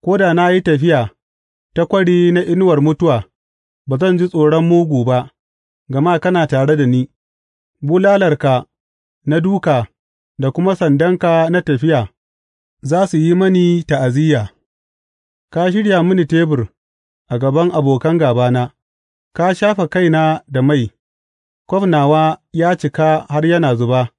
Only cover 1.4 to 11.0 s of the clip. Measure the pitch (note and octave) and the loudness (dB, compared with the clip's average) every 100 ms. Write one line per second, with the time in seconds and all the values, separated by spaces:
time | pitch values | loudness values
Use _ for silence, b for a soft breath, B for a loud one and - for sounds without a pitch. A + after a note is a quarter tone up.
1.4 | _ _ _ - E3+ G3 F3+ F3 F3 F3 | _ _ _ -6 -2 0 2 2 2 2
2.4 | E3+ E3+ F#3 D3+ D3 D#3 E3+ B2 - _ | 0 0 2 2 2 0 0 -2 -4 _
3.4 | _ _ _ _ - C3+ F#3 F3+ F3+ E3+ | _ _ _ _ -8 -2 0 0 0 0
4.4 | D3+ D#3+ E3 E3+ E3+ C#3 A#2+ B2+ B2+ _ | 2 2 2 2 2 0 0 -2 -4 _
5.4 | _ _ _ _ _ C3+ D#3+ E3+ F3+ F3+ | _ _ _ _ _ -2 0 0 0 0
6.4 | D#3 C3+ C#3 D3+ C3+ B2+ B2+ _ _ _ | 0 0 0 2 2 0 -2 _ _ _
7.4 | _ _ _ _ C#3+ F3 G3 G3+ F#3 D3 | _ _ _ _ -2 0 2 2 2 0
8.4 | C#3+ B2+ - _ _ _ _ _ C#3+ D#3 | 0 -2 -4 _ _ _ _ _ -4 -2
9.4 | F3 G3 F3 C3+ A2+ _ _ _ _ - | 0 -2 0 -2 -2 _ _ _ _ -6
10.4 | C3+ C3 F#3 F#3+ E3 C#3 | -6 -2 -2 0 0 2